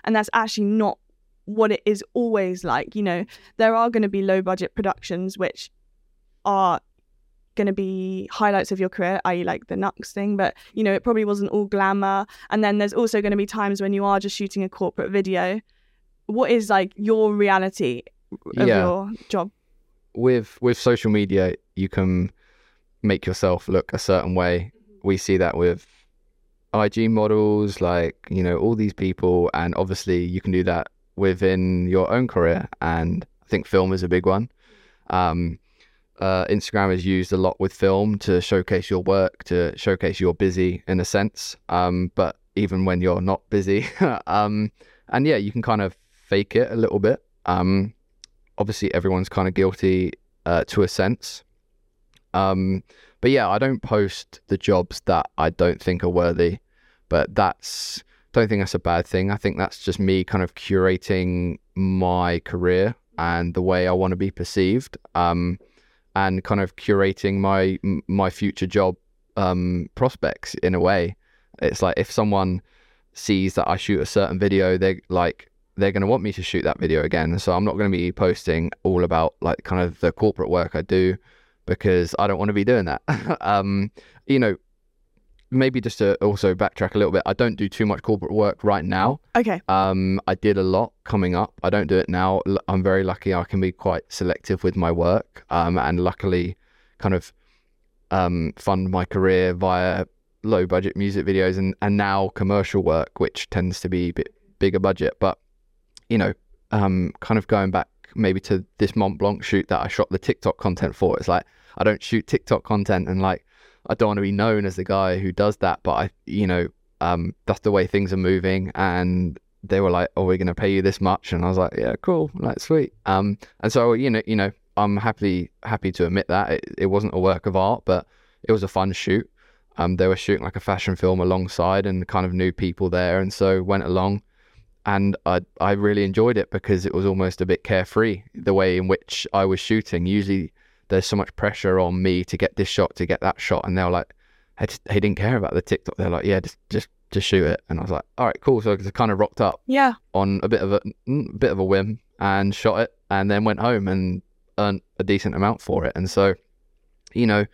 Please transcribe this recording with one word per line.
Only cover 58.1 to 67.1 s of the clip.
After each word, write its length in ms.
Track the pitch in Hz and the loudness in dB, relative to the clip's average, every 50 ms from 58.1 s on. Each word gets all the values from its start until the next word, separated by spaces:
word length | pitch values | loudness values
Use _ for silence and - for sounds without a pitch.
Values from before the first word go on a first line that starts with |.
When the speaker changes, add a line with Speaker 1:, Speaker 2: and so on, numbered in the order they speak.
| _ _ _ _ - | _ _ _ _ 0
Speaker 2:
don't 140 | 120 117 104 | 2 2 2
think 140 | 110 101 | 2 0
that's 140 | 95 - - | 0 -2 -4
a 40 | 90 | -4
bad 280 | - 87 85 85 90 - | -2 0 0 0 0 -2
thing. 240 | - 92 92 98 | -2 -2 0 0
I 60 | 104 104 | -2 -2
think 200 | - 98 - - | -2 -4 -2 -2
that's 260 | 95 - - - - | -4 -4 -6 -6 -6
just 160 | - 92 - | -4 -2 0
me 240 | 101 95 95 95 90 | 0 2 2 0 0
kind 200 | - - 98 92 | 0 -2 -2 -2
of 120 | 87 - | -2 -6
curating 1000 | - - - 101 95 92 92 92 92 - - 101 92 92 90 90 87 87 87 80 - _ _ _ | -12 -4 -2 0 2 2 2 2 0 -2 -2 -2 0 0 -2 -2 -2 -2 -4 -6 -8 _ _ _
my 640 | 90 95 95 95 92 92 90 90 90 87 87 87 85 | -2 0 0 2 2 2 2 2 0 0 0 0 -2
career 560 | - - - 90 90 90 90 90 95 110 117 - _ _ _ - | -4 -6 -6 -2 0 2 2 2 2 0 -2 -6 _ _ _ -4
and 360 | 85 85 85 85 87 87 85 | -2 -2 -2 -2 -2 -2 -2
the 80 | 92 | -2
way 260 | 90 92 92 90 90 90 | 0 2 2 2 2 2
I 40 | |
wanna 240 | 92 90 95 92 92 | 2 2 0 0 0
be 140 | 87 95 98 | -2 -2 -4
perceived, 680 | - - 87 - - 104 95 92 104 127 135 - - - - _ - | -4 -6 -10 -4 0 0 2 2 2 0 -2 -6 -14 -20 -20 _ -2
um, 420 | 85 87 87 85 87 87 87 90 - - _ _ _ _ _ _ _ _ _ _ | 0 0 0 0 0 -2 -2 -4 -6 -10 _ _ _ _ _ _ _ _ _ _
and 280 | 95 98 95 95 185 - | -2 0 0 0 -2 -2
kind 180 | - 107 101 | -2 -2 0
of 140 | 98 92 - | -2 -2 -6
curating 600 | - - - 104 98 98 98 | -6 -2 0 2 2 2 2